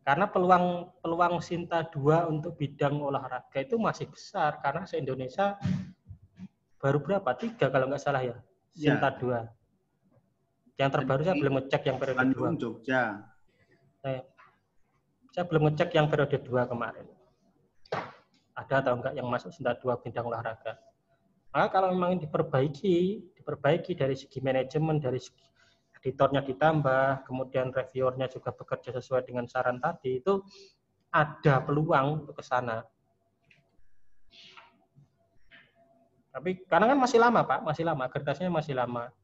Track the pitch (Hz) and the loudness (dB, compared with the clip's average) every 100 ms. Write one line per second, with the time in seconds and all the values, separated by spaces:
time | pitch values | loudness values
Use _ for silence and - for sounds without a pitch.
0 | - 143 196 196 180 180 180 175 170 - | 2 2 2 2 6 6 4 -2 -8 -10
1 | 165 165 175 175 165 175 170 170 160 147 | -6 2 2 2 -2 -6 -2 -2 -2 -2
2 | 135 165 170 156 160 - 143 - 143 147 | 2 4 2 -2 -6 -6 -8 -2 -2 0
3 | 143 139 127 127 - 139 135 233 196 - | -2 -4 -6 -10 -8 -8 -4 -2 -2 -2
4 | 139 - - 196 156 147 143 147 185 165 | -10 -12 -10 -2 -2 0 -4 -4 -6 -6
5 | 135 131 131 - 202 202 - - - - | -4 -6 -6 -2 -2 0 -2 -4 -6 -16
6 | _ - - _ - _ _ _ 139 143 | _ -20 -20 _ -20 _ _ _ 0 0
7 | 147 196 131 123 233 - 135 139 131 139 | 0 -2 0 -4 -4 0 2 2 0 -2
8 | - 139 127 117 - _ _ - 147 117 | -2 -2 -2 -6 -16 _ _ -2 0 2
9 | 139 131 123 120 113 - _ _ _ _ | 0 0 -4 -4 -6 -16 _ _ _ _
10 | _ _ _ _ _ _ _ _ 135 147 | _ _ _ _ _ _ _ _ 0 0
11 | 131 139 156 175 139 135 131 147 143 131 | 0 0 0 0 0 0 0 -2 -2 -2
12 | 135 127 131 131 123 143 123 113 - 131 | -2 0 2 2 0 -2 -4 -6 -2 0
13 | 117 101 - _ _ _ _ _ _ _ | 0 -4 -14 _ _ _ _ _ _ _
14 | 135 131 - _ - _ _ _ _ _ | -8 -8 -10 _ -20 _ _ _ _ _
15 | _ _ _ - 175 160 151 151 175 160 | _ _ _ -6 0 4 4 2 2 4
16 | 151 156 139 135 - 123 120 120 113 - | 4 2 2 0 0 -2 0 -2 -6 -8
17 | - - _ _ _ _ _ _ - - | -18 -20 _ _ _ _ _ _ -8 -8
18 | - - _ _ _ - 113 135 135 120 | -8 -16 _ _ _ -16 0 0 2 0
19 | 127 143 123 120 92 87 123 120 127 120 | -2 -6 -4 -4 -6 -6 -4 -2 -2 -4
20 | 123 110 117 117 117 113 113 113 _ _ | -4 -6 -6 -4 -6 -8 -12 -12 _ _
21 | _ _ _ _ _ 143 202 190 190 185 | _ _ _ _ _ 0 2 2 2 2
22 | 180 180 156 - 156 135 143 - 202 170 | 0 0 -2 -2 0 2 0 0 2 4
23 | 185 220 - _ - 143 139 170 - 175 | 2 -2 -10 _ -10 -2 2 2 0 -2
24 | 135 135 - - 131 131 127 156 160 156 | -2 -2 -6 -6 -2 0 0 0 0 0
25 | 127 127 - _ _ _ _ _ _ _ | 0 -4 -8 _ _ _ _ _ _ _
26 | 131 127 135 139 135 131 156 156 139 131 | -8 2 4 4 -2 2 4 4 2 2
27 | 135 135 - 127 127 131 127 131 123 127 | 2 0 -4 -8 -4 -2 -2 -4 -6 0
28 | 127 127 131 123 127 - - 127 - 123 | -2 0 -6 -4 -8 -10 -8 -8 -6 -10
29 | - 127 127 123 123 131 123 123 151 175 | -2 -2 -2 -6 -4 -2 -2 0 -2 -4
30 | 131 127 - 196 - - - _ _ _ | -4 -2 0 -2 -2 -20 -20 _ _ _
31 | _ 170 151 - 156 135 127 147 160 156 | _ 0 0 2 4 4 2 -2 2 2
32 | 135 156 - - - 123 123 113 - _ | 2 0 -6 -16 -2 -2 -2 -6 -8 _
33 | _ _ _ _ _ _ _ _ - - | _ _ _ _ _ _ _ _ -20 -20
34 | - - - - - - - _ _ _ | -20 -20 -20 -20 -20 -20 -20 _ _ _
35 | _ _ _ _ - - _ _ _ _ | _ _ _ _ -20 -20 _ _ _ _
36 | _ _ _ 131 160 185 - 170 220 277 | _ _ _ -8 -6 -6 2 4 6 6
37 | 254 240 233 214 147 139 160 151 165 151 | 6 6 6 6 4 0 0 -2 -2 -2
38 | 127 139 143 139 185 170 151 127 120 120 | -2 -4 -4 -4 0 -2 -2 -2 -2 -4
39 | 120 _ | -8 _